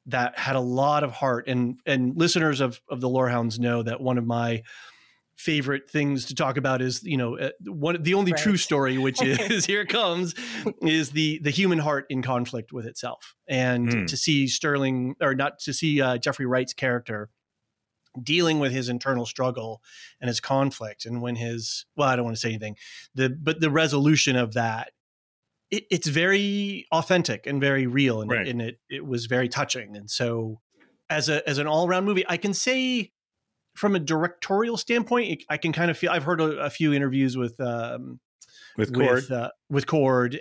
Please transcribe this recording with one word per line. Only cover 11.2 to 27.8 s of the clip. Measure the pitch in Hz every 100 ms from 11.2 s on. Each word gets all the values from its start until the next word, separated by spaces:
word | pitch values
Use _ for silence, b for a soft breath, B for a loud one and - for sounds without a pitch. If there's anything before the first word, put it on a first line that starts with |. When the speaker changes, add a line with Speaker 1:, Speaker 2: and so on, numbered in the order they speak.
| 156 156
Speaker 1:
the | 147
human | 135 190 165
heart | 151 143 139
in | 131
conflict | 123 123 123 120 113
with | 127 113
itself. | - 123 - - _ -
And | 131 127 123 120
Speaker 3:
Mm. | 117 85
Speaker 1:
to | 127
see | - 147 131
Sterling, | - 156 143 135 127 127 -
or | 147 131
not, | 139 -
to | -
see, | 135 160 147
uh, | 131 123
Jeffrey | 147 135 127
Wright's | 127 127
character | - 135 120 120 107 107 _ _ _ _ _ _ _ _ 131
dealing | 123 165 165 156
with | 135
his | 131 123
internal | 123 135 123 113
struggle | - 127 123 110 110 B B B B
and | 123
his | 117
conflict, | - 135 139 - 110 104
and | 117 120
when | 120 113
his, | 117 117 113 - - -
well, | 139
I | 123
don't | 117
wanna | 113
say | 117
anything, | 110 107 104 B B B 131
the, | 131
but | 143 156 160
the | 156
resolution | 143 160 143 147 151 147 127
of | 117
that, | 117 117 110 127 _ _ _ _ _ _ _ _
it, | 214 -
it's | 180 156
very | 147 180 196 202 202 202 196 -
authentic | 160 - 180 147 107 139
and | 139
very | 139 135